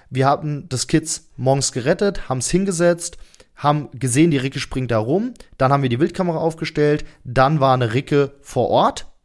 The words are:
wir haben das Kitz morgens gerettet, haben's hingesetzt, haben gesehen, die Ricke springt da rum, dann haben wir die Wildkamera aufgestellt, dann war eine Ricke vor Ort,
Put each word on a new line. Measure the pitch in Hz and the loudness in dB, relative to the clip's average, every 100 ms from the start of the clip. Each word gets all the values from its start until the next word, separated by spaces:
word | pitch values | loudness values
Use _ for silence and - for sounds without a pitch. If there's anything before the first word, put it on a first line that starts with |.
| _ | _
wir | 127 131 | 0 2
haben | 143 151 147 - | 2 -2 -6 -6
das | 123 - | -8 0
Kitz | 160 156 - - - | 0 0 -10 -12 -4
morgens | 123 139 131 | 0 2 0
gerettet, | 131 123 - 202 196 - | -2 -2 0 0 -2 -6
haben's | 131 - | -4 0
hingesetzt, | 180 196 170 175 170 - - - _ - - | 0 0 2 2 2 -4 -14 -20 _ -20 -4
haben | 143 151 143 | 0 0 -4
gesehen, | 120 131 123 170 | -6 -2 4 4
die | 139 | 2
Ricke | 135 135 | -2 -6
springt | - 131 127 | -8 -6 -2
da | 113 | -2
rum, | 110 175 247 - - - | 0 -2 -2 -8 -20 -2
dann | 131 | 2
haben | 139 | 2
wir | 135 | 2
die | 165 | 0
Wildkamera | 170 - 180 160 | -2 0 -2 0
aufgestellt, | 165 160 156 - 147 151 - - | -2 -4 -6 0 2 0 -4 -16
dann | - 123 131 156 | -4 2 2 4
war | 135 127 | 2 2
eine | 120 | 2
Ricke | 120 - 143 139 - | -2 0 0 0 -4
vor | - 131 117 | -6 -2 2
Ort, | 117 175 - - _ | 2 2 -2 -14 _